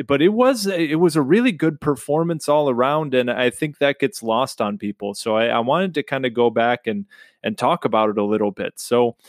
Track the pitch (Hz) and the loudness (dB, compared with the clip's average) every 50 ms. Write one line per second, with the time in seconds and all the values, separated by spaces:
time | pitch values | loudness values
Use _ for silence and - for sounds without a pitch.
0 | 127 - 139 139 156 196 214 226 247 262 277 226 196 196 190 170 165 143 151 160 | -4 -2 2 2 4 2 4 4 2 2 2 0 -2 -4 -2 -2 -2 0 2 2
1 | 180 175 147 160 139 127 170 226 247 262 185 143 156 160 151 - - 151 139 120 | 2 2 2 2 2 4 2 4 4 2 0 0 0 -2 -2 -2 -2 -2 -2 -2
2 | - - 143 156 165 170 170 156 - - 147 151 147 139 123 117 127 139 147 156 | -4 -2 -2 0 0 -2 -4 -4 -2 0 2 2 2 2 2 2 2 2 0 0
3 | 156 139 127 127 123 123 117 110 127 123 117 - 156 151 143 - 143 143 139 - | -2 0 0 0 0 0 0 0 0 0 0 -2 -6 -6 -2 0 0 0 2 0
4 | 143 135 - - 113 113 110 117 131 - - - 113 104 104 101 - 104 101 - | -2 -4 -4 -6 -4 -2 0 0 0 -2 -2 -4 -4 -4 -4 -4 -6 -8 -8 -6
5 | 101 101 101 - - 117 107 110 113 117 113 117 117 123 147 175 196 190 156 151 | -8 -8 -8 -6 -4 -2 0 2 2 2 0 0 0 0 0 0 0 -2 -4 -6
6 | 143 - 147 135 131 127 113 120 120 120 110 117 117 117 123 - - 113 107 101 | -4 -4 -4 -4 -4 -2 0 2 2 2 2 2 2 2 0 0 -2 -4 -4 -4
7 | 101 - - - - - _ _ - 113 110 - 123 127 175 170 - 131 110 110 | -6 -10 -16 -20 -20 -20 _ _ -6 -6 -4 0 0 0 0 0 0 0 2 2
8 | 110 107 101 107 104 104 107 107 107 104 95 - 95 - - - - - 120 120 | 2 2 0 0 0 0 0 0 0 -2 -2 -6 -8 -10 -10 -12 -4 0 2 2
9 | 123 117 117 _ _ | 2 2 -2 _ _